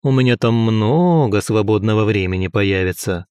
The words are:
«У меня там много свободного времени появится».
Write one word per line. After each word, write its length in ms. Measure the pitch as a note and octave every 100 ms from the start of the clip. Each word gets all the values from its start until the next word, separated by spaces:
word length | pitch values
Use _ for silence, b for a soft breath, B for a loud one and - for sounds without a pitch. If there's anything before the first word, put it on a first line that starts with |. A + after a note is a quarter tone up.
«У 100 | C#3
меня 240 | C3+ B2 A#2+
там 180 | A#2+
много 840 | A#2 A2+ A2 G#2+ D3+ F3+ E3 B2+ G2+
свободного 640 | - A2 G#2 G#2+ G#2+ G#2+
времени 440 | G#2+ G#2+ F#2 F#2 F#2
появится». 760 | G#2 G2+ F#2+ F#2 F2+ - F2+ -